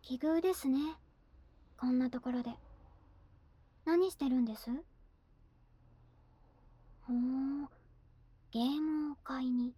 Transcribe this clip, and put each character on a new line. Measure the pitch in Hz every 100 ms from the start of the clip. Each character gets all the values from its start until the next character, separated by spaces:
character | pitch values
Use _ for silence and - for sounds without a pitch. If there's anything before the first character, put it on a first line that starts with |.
奇 | - 254
遇 | 302 330
で | 370
す | 370 277
ね、 | 262 302 320 - _ _ - - - - -
こ | 254
ん | 254
な | 254
と | 247
こ | 254
ろ | 247
で。 | 240 233 - - - - - - - - - - - - -
何 | 339 381
し | -
て | 277
る | 254
ん | 233
で | 214
す？ | - 254 349 - - _ _ _ - _ - - - - - - - _ - - - - - -
ほ | -
う、 | 240 247 262 269 285 285 - - - - - - - -
ゲ | 226
ー | 247 294
ム | 311 311 302
を | 285
買 | - 262 254
い |
に。 | 247 240